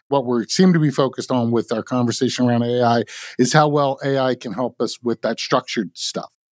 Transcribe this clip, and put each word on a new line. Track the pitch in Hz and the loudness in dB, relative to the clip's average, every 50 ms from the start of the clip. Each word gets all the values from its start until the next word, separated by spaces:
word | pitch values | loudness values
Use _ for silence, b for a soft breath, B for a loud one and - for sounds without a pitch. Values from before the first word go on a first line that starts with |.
| B | B
what | - 139 139 120 | -2 -2 -2 0
we | 123 123 120 104 | 0 -2 -2 -2
seem | - - - 190 185 170 | 0 2 4 4 6 6
to | 160 | 4
be | 151 143 | 2 2
focused | 131 - 139 131 - - 110 - | 2 0 0 -2 -2 -6 -6 -2
on | 131 123 117 117 | 0 0 0 2
with | 117 113 101 - | 0 0 0 -2
our | 117 110 - | -4 -6 -4
conversation | - 127 123 120 117 110 - 135 117 - - 123 | -2 -2 0 0 0 0 0 -2 -2 0 0 0
around | 120 120 117 120 | 2 2 2 0
A | 120 123 123 123 | 0 0 2 2
I | 117 117 117 107 B B B B B B | 4 2 2 0 B B B B B B
is | - 123 120 - | 0 2 4 4
how | 156 151 | 4 4
well | 147 147 147 143 135 135 - 143 | 4 2 2 2 0 -2 -2 -2
A | 139 139 | -2 0
I | 135 131 131 123 | 0 0 0 -2
can | 127 - 120 90 | -4 -6 -8 -6
help | 120 127 117 - - | -6 -6 -6 -4 -4
us | 120 110 - - - | -4 -4 -4 -4 -4
with | 120 110 - | -4 -4 -2
that | - 110 113 - | -2 -4 -4 -4
structured | - - 143 127 - - - 120 98 82 - | -2 -2 0 -2 -2 -2 -4 -4 -4 -4 -6
stuff, | - - - - 85 - - _ _ _ _ | -8 -8 -8 -8 -8 -12 -12 _ _ _ _